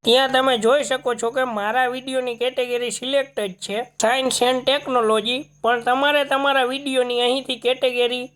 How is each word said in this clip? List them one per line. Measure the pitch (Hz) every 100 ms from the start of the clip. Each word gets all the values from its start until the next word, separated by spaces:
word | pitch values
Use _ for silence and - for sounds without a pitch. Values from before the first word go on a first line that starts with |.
ત્યાં | - 240 269
તમે | 262 262 247
જોઈ | 226 285
શકો | 247 262 254
છો | 233 233
કે | 254
મારા | 254 214 202 240 254
વીડિયોની | 254 262 262 254
કેટેગરી | 233 240 254 247 240 240
સિલેક્ટ | - 254 277 269 -
જ | 202
છે, | 185 - 202 240 _
સાયન્સ | 220 254 262 -
and | 247 254
ટેકનોલોજી, | 254 277 285 254 220 220 214 254 302 _
પણ | 226 240
તમારે | 233 254 285 294
તમારા | 285 277 277 269
વીડિયોની | 247 269 285 262 247 240
અહીંથી | 240 262 262 247
કેટેગરી | 233 254 262 240 240 247 247